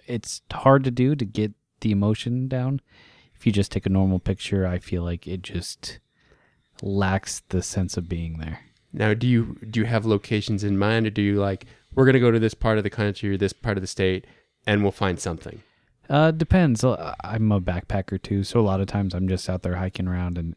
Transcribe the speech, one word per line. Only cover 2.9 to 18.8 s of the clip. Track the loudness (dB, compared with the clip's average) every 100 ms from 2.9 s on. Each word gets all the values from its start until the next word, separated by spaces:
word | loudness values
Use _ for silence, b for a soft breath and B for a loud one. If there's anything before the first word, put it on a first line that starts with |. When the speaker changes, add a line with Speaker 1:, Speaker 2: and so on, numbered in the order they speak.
| b b b b
Speaker 1:
If | _ 0
you |
just | 2 0
take | -2
a | 2
normal | 4 4 2
picture, | 0 -4 -2 0 0
I | -2
feel | -4 -4
like | -4 -6 -8
it | -10
just | -8 -8 -8 -12 -14 -16 _ _ _ _ _ _ _ -10
lacks | -4 0 0 0 -2 -10 -4
the | -4
sense | -2 -2 -4 -4
of | -6
being | -6 -6 -8
there. | -10 -12 -16 _ _
Speaker 2:
Now, | -2 0
do | 2 2
you, | 2 0 -6 -6
do | -2
you | 0
have | 0
locations | 0 0 0 -2 -2 -2
in | 0 2
mind, | 2 2 0
or |
do | 0
you | 0 2
like, | 0 -4 -10 b b
"We're | 4 6
gonna | 6
go | 6
to | 4
this | 2
part | 0 0 2
of |
the | 0
country | -2 -2 -2 -2
or | 0
this | -2
part | -2 -4 -4
of |
the | -4
state, | 0 0 0 b b b _ 0
and | 2
we'll | 2
find | 2 0 -2
something"? | -4 -8 -10 -16 -20 _ _ _ 0
Speaker 1:
Uh, | 4 4
depends. | 2 2 4 4 4
Uh, | 2 0 -6 -12
I'm | -6 0 2
a | 2
backpacker | 0 -4 -4 -4 -4 -6
too, | -2 -2
so | 0 2
a |
lot | 2 2